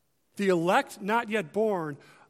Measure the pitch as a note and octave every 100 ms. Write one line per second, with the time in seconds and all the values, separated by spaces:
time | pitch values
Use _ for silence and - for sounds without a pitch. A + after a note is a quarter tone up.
0 | _ _ _ - G3 F3 E3 A#3 - -
1 | G3 A3+ A#3 G#3+ D#3 G3 A3 F#3+ D#3 C#3+
2 | - -